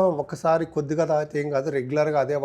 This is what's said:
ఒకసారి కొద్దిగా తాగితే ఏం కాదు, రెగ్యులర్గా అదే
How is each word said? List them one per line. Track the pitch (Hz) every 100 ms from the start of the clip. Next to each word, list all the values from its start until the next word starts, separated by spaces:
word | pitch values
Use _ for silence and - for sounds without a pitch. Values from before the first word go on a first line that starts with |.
| 190 156
ఒకసారి | 143 156 165 160 160 -
కొద్దిగా | 143 151 160
తాగితే | 156 151 151
ఏం | 147 139
కాదు, | 139 139
రెగ్యులర్గా | 127 147 151 151 131
అదే | 147